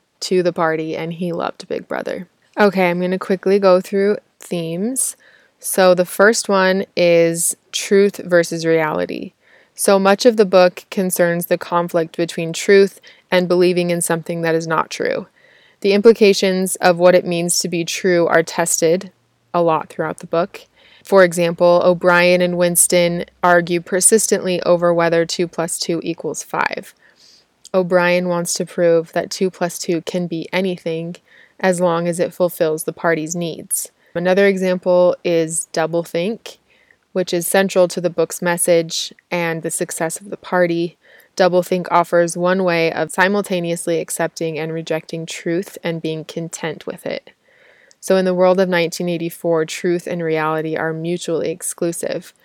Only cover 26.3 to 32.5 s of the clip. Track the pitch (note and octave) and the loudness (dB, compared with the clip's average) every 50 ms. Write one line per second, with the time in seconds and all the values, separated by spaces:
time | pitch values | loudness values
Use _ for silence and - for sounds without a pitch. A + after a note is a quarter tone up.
26.3 | - - - - - E3+ - - - - G3 - - _ _ _ _ _ _ _ | -8 -8 -10 -6 -2 -2 -2 -2 -2 -6 -12 -12 -18 _ _ _ _ _ _ _
27.3 | _ _ _ _ _ _ - - - F#3+ F3+ E3+ F#3 F3+ F3 F3 F3 F3+ F3+ F3+ | _ _ _ _ _ _ -12 -4 -2 -2 0 2 2 2 4 4 2 2 0 0
28.3 | F3 E3+ F3 - - - F3+ - - - F3 E3+ E3 E3 E3 - - F3 - F#3+ | -2 -4 -4 -4 -4 -6 -6 -6 -2 0 2 4 4 2 0 -2 -4 -6 -4 -4
29.3 | - - F#3+ F#3 - - F3+ E3+ - - - - F3 E3 D#3+ - - F3+ F3+ E3 | -4 -4 -4 -4 -4 -4 -6 -6 -6 -6 -4 -4 -4 -4 -4 -4 -6 -6 -4 -4
30.3 | E3 E3 D#3 - - F#3 F#3+ F#3+ F3+ F3 - E3+ D#3+ E3 E3 E3+ F3 - _ _ | -6 -8 -8 -4 -4 -4 -2 -2 -4 -6 -6 -8 -6 -6 -8 -10 -12 -14 _ _
31.3 | _ _ _ _ _ - - F#3+ F3+ E3+ F3+ F3 E3 E3+ E3+ F3 E3+ F3 E3 - | _ _ _ _ _ -4 -2 0 0 2 2 0 0 0 -2 -2 -2 -2 -2 -4
32.3 | - - F#3 E3+ | -2 -2 -2 -2